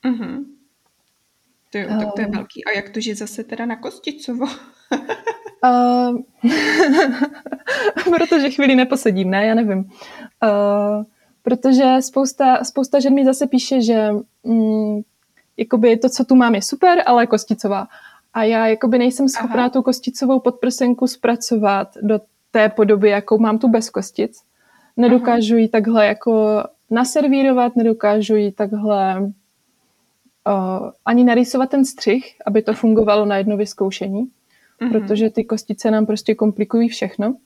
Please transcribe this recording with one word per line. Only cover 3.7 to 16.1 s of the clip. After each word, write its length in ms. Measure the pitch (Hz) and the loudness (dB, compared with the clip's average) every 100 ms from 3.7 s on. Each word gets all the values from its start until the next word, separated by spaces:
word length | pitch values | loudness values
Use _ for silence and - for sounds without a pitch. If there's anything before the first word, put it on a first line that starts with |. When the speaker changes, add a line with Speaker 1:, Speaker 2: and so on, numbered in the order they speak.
| 226 | -8
Speaker 1:
kosticovo? 680 | 247 - - 294 - 240 277 - - _ _ | -12 -12 -14 -12 -10 -6 -6 -8 -20 _ _
<laughs> 400 | - - 440 - 453 415 - 254 | -8 -6 -10 -8 -10 -14 -2 2
Speaker 2:
Eh, 460 | 247 247 247 247 240 254 _ | 2 2 2 0 -4 -8 _
<laughs> 1800 | 233 302 302 - 330 294 294 247 285 - - - - 523 440 - - 339 | -2 0 0 2 2 4 2 0 -4 -6 -14 -14 -8 -2 -2 -2 0 0
protože 340 | 339 339 277 | 2 2 0
chvíli 240 | 262 277 262 | 0 2 4
neposedím, 540 | 254 262 - 190 185 | 2 0 0 0 0
ne? 160 | 190 220 | 0 0
Já 100 | 220 | 0
nevím. 340 | 220 190 190 - - - 233 _ | 0 -2 -6 -12 -20 -20 -20 _
Eh, 600 | 226 202 202 202 208 208 214 _ _ _ | 0 2 0 0 -2 -4 -6 _ _ _
protože 580 | - 247 262 254 262 262 | -4 0 2 4 4 2
spousta, 600 | 262 - 269 - 269 254 | 0 -2 -4 0 2 2
spousta 360 | 254 - 269 285 | 0 -4 -2 0
žen 160 | 269 277 | 2 2
mi 100 | 262 | 2
zase 220 | 269 277 | 0 0
píše, 340 | 262 - 269 | -2 0 -2
že... 280 | 226 226 214 208 - _ | 2 2 0 -2 -6 _
Mm, 580 | 240 226 220 214 214 214 214 _ _ _ _ - | -4 0 0 0 -2 -4 -8 _ _ _ _ -10
jakoby 360 | 226 240 233 226 | -2 2 2 2
to, 120 | |
co 160 | 254 | 0